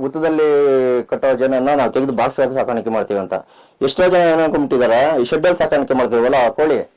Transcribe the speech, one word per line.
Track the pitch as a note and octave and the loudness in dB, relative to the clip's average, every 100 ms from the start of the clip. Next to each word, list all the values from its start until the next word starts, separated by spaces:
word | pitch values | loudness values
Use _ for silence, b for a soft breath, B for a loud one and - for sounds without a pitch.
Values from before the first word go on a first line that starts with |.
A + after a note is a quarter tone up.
ಹುತ್ತದಲ್ಲಿ | C3+ D#3 D#3+ D#3 D3+ D3 C#3+ C3 B2+ B2 | -8 -4 -2 0 2 2 2 2 0 -2
ಕಟ್ಟೋ | A#2 B2+ C#3 | -4 -4 -2
ಜನನ್ನ | B2+ C3 C3 C3 | 0 0 0 0
ನಾವು | C#3+ C3 | 0 0
ತೆಗೆದು | C3+ C#3 | -2 -4
ಬಾಕ್ಸ್ | A#2+ B2+ C3+ | -2 -2 -2
ಹಾಕಿ | C3+ | -2
ಸಾಕಾಣಿಕೆ | C3 A#2+ A#2 A2 | -2 -4 -4 -4
ಮಾಡ್ತೀವಿ | A2 G2 G2+ | -4 -2 -4
ಅಂತ. | F#2 F#2+ - b b b | -4 -6 -8 b b b
ಎಷ್ಟೋ | C3+ - F3+ | -4 0 2
ಜನ | F3+ | 4
ಏನ್ | E3+ E3 | 2 2
ಅನ್ಕೊಂಡ್ಬಿಟ್ಟಿದ್ದಾರೆ, | D#3+ D#3 C#3 C3+ A#2+ A2+ C#3+ D#3+ | 0 0 0 0 2 2 2 0
ಈ | F3+ | 0
ಶೆಡ್ಡಲ್ಲಿ | D#3 F3 F3 | 0 0 2
ಸಾಕಾಣಿಕೆ | D#3+ D3 C3+ | 0 0 0
ಮಾಡ್ತೀವಲ್ಲ | C3 A#2+ A#2 A#2+ C#3 A#2+ | 0 0 2 2 2 0
ಕೋಳಿ | - D#3 B2 F2+ | 0 0 0 -4